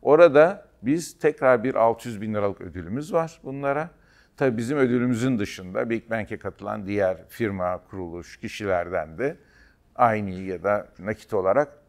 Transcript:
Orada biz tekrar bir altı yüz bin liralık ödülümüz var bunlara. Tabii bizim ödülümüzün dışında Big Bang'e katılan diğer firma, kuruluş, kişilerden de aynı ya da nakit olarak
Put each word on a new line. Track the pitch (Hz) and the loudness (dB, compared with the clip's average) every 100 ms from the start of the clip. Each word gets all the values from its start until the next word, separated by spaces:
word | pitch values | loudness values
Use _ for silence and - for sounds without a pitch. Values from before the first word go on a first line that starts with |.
Orada | - 151 170 139 160 202 - _ | 4 8 8 8 6 4 -14 _
biz | 113 156 160 - | -2 -2 -2 -2
tekrar | 156 151 135 123 | -2 2 4 4
bir | 113 120 | 2 2
altı | 113 113 123 | 2 2 -6
yüz | 110 | -10
bin | 107 | -6
liralık | 107 101 92 | -2 -2 -4
ödülümüz | 90 82 82 113 151 | -12 -12 -8 -8 -4
var | 170 165 - | -4 -4 -8
bunlara. | 151 135 139 139 165 _ _ _ _ _ | -14 -8 -4 -4 -6 _ _ _ _ _
Tabii | 135 113 | -2 0
bizim | 117 147 | -2 0
ödülümüzün | 131 123 123 120 127 123 | 2 2 0 0 0 0
dışında | 104 - 92 101 120 | -4 -8 -8 -6 -4
Big | 113 - | -4 -4
Bang'e | 113 101 107 | -8 -6 -8
katılan | 101 - 98 107 95 | -10 -10 -8 -8 -4
diğer | 101 95 92 - | 0 0 -2 -10
firma, | - 113 98 90 90 _ | -4 -4 -2 -4 -4 _
kuruluş, | 95 90 85 85 - | -12 -10 -10 -14 -14
kişilerden | 113 - 104 92 87 90 78 80 | -14 -8 -2 -2 -2 -4 -6 -6
de | 131 175 _ _ _ _ _ - | -6 -6 _ _ _ _ _ 0
aynı | 120 110 101 | 2 2 -4
ya | 92 95 90 | -8 -8 -4
da | 92 104 - _ | 0 0 -2 _
nakit | 92 110 - | -8 -8 -4
olarak | 107 92 107 147 - | -2 2 2 0 -4